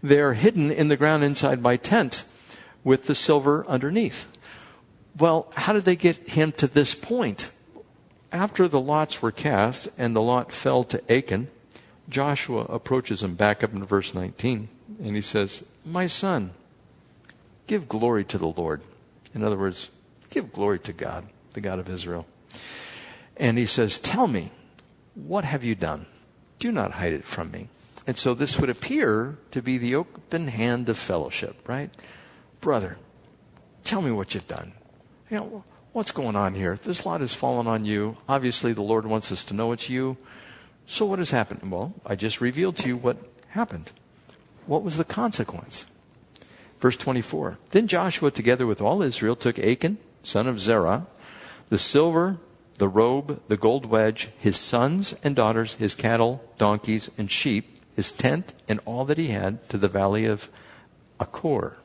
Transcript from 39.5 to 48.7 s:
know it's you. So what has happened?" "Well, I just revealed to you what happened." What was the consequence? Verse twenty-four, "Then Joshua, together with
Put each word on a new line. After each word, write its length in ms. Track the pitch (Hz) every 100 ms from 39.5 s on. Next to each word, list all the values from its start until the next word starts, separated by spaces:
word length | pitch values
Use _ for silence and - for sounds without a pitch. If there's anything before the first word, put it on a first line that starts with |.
know 200 | 98 117
it's 180 | 117 -
you. 260 | 127 131 131 - - - - - _ -
So 180 | - 214
what 140 | 190
has 100 | 170
happened?" 400 | 131 107 - 98
"Well, 240 | 90 127 196
I 120 | - 101
just 260 | 110 107
revealed 360 | 120 127 185 165
to 100 | 131
you 100 | 123
what 200 | 123 120 - - -
happened." 420 | 196 233 85 80 - _ _ _ - _ - -
What 160 | 147
was 160 | 202 156
the 60 |
consequence? 840 | 165 - 233 - 110 87 - - - _ _ _ _ - - - - -
Verse 160 | 127 120
twenty-four, 640 | - 127 110 156 92 - -
"Then 160 | 190 226
Joshua, 440 | 175 185 - 147
together 340 | - 113 127
with 160 | 123